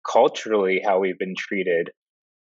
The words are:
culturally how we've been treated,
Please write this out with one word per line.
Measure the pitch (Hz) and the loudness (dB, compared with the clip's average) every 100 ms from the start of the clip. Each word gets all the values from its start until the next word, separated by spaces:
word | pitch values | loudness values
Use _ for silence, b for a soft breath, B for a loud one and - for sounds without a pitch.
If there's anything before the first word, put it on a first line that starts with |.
| - | -2
culturally | 117 135 - 113 107 92 92 104 | 4 4 2 -2 0 2 0 0
how | 95 | 0
we've | 98 90 | 0 -2
been | 92 92 | -8 -8
treated, | - 101 90 85 85 - _ _ _ _ | -8 -4 0 0 -2 -8 _ _ _ _